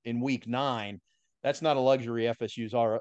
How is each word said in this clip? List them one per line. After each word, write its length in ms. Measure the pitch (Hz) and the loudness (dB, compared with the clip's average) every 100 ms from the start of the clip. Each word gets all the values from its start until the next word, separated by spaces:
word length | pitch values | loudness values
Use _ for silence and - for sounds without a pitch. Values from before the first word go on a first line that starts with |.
in 180 | 117 120 | -6 -2
week 240 | 131 123 113 | -2 -2 -2
nine, 560 | 123 139 117 101 101 _ _ _ _ | -2 -2 -2 -6 -10 _ _ _ _
that's 180 | - - | -4 0
not 140 | 160 135 | 2 4
a 40 | |
luxury 460 | 127 135 117 117 117 | 4 4 2 0 0
F 160 | 113 | 0
S 140 | 110 - | -4 -4
U's 180 | 110 | -2
al-, 260 | 120 113 110 | 2 2 2